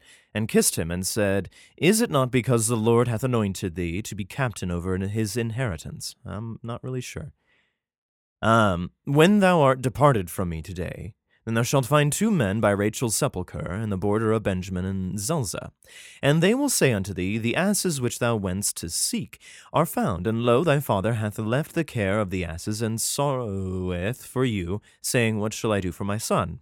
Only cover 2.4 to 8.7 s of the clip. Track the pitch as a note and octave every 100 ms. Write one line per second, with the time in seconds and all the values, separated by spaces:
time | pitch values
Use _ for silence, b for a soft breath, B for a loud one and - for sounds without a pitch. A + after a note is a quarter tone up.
2.4 | C3 A#2 A2 A2+ A2+ A#2 A#2+ G#2+ C3 A#2
3.4 | G2+ - F#2+ E2 E2+ F2+ - G#2 F#2+ -
4.4 | B2+ - F2+ F2 F2+ F#2 G2 A2 G#2 A#2+
5.4 | A2+ A2+ B2 D#2+ - - - - F#2 F#2+
6.4 | A2+ - A#2 A#2+ B2+ B2+ - F2+ D2 -
7.4 | _ _ _ _ _ _ _ _ _ _
8.4 | A2 A2+ G#2